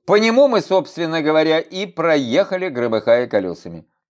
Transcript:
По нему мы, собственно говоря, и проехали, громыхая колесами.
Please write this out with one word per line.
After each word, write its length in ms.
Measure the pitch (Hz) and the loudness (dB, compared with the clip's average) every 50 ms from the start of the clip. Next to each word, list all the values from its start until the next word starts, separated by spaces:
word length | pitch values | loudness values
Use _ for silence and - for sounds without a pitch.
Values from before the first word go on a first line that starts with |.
| _ | _
По 100 | - 190 | 0 2
нему 320 | 214 220 226 226 254 285 277 | 2 4 4 4 4 4 4
мы, 120 | 240 202 | 4 0
собственно 640 | 151 - 190 190 180 - - 160 170 160 160 165 147 | 0 0 0 0 0 -2 -6 -8 -6 -4 -4 -2 0
говоря, 380 | 151 156 160 156 160 156 160 | 2 2 2 2 2 2 0
и 260 | 170 - 185 185 202 | -2 -4 -8 -10 -10
проехали, 800 | 185 - - 165 165 156 147 135 117 117 170 196 - 196 185 185 185 | -10 -8 -4 0 0 2 0 0 0 0 0 0 0 -2 -6 -6 -6
громыхая 580 | 135 123 120 117 113 110 107 120 117 120 123 | -4 -4 -2 -2 -2 -2 2 2 2 2 0
колесами. 600 | 110 - 104 95 90 85 - - 87 85 82 - _ _ _ _ _ | 0 -2 -2 -2 -2 -8 -10 -12 -16 -16 -16 -20 _ _ _ _ _